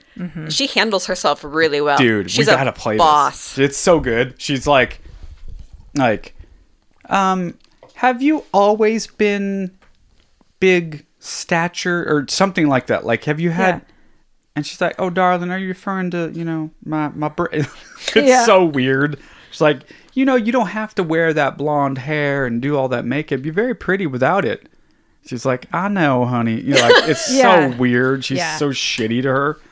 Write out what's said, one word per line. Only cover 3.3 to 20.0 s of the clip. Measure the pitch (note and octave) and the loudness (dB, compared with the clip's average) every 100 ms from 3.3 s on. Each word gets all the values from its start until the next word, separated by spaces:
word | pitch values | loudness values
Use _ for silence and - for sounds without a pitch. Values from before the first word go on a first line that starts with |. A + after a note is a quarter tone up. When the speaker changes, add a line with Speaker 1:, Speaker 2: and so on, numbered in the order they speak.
| - - - | -2 -8 -2
Speaker 3:
this. | C#3 | -2
It's | C#3 | 0
so | - E3 | 2 2
good. | B2+ A#2 B2+ - | 2 -2 -2 -6
She's | - C#3 C#3 | -6 -4 2
like, | C#3+ A#2+ - - - - - - - - - - - | 2 2 -4 -20 -20 -18 -16 -14 -14 -16 -20 -10 -2
like, | B2+ G#2 - - - - _ _ _ _ - | 0 0 -6 -20 -20 -20 _ _ _ _ -4
um, | G3 F#3+ F#3 F3 - _ _ - | -2 0 -2 -6 -10 _ _ -20
"Have | - B3+ B3 | -2 -2 0
you | C#4 D#4 - | 0 0 0
always | G3 G3+ G#3+ G#3+ A3+ - | 2 2 4 2 0 -4
been | - G#3 G3+ G3+ G3 F#3+ F#3 _ _ _ _ _ _ _ _ | -2 0 0 -4 -4 -6 -10 _ _ _ _ _ _ _ _
big | F#3+ F3+ E3+ C#3+ - _ | 2 4 2 -8 -16 _
stature?" | - - - E3+ E3+ - F3+ F3 - | -14 -12 -4 -2 -2 -4 -4 -4 0
or | D3 C3+ | 0 0
something | - G3 F#3 D#3 | 0 0 2 2
like | C3 - | 2 0
that. | G#2+ - | -2 0
Like, | A#2 | -2
"Have | - D3+ | -2 -2
you | E3+ | -2
had," | E3 F#3+ F3 | 0 0 0
Speaker 1:
Yeah. | - _ _ _ _ _ _ - | -6 _ _ _ _ _ _ -8
Speaker 3:
and | D3 | -8
she's | - | -4
like, | F3 - | -4 -2
"Oh, | F#3 | -4
darling, | F3 F#3 F3+ F3 | 0 2 2 -2
are | F#3 | -6
you | F#3+ | -6
referring | F#3 - F#3+ F3+ | -8 -6 -4 -4
to, | F3 E3 | -4 -6
you | E3 | -6
know, | E3+ D#3+ D#3 - | -6 -6 -6 -10
my, | - D#3 D3+ - | -8 -4 -4 -4
my | D3+ | -6
br-?" | D3 F3 | -4 -4
<laughs> | |
It's | D#3 C#3+ - - - - | -2 -4 -8 -20 -12 -2
Speaker 1:
Yeah. | - C#4+ B3+ | 2 4 6
Speaker 3:
so | A#3 F#3+ F3 | 6 6 4
weird. | C#3+ B2+ C3+ C#3+ D3 - - - | 2 0 2 0 -2 -12 -20 -20
She's | - | 0
like, | D3+ C#3+ - - | 2 2 -6 -20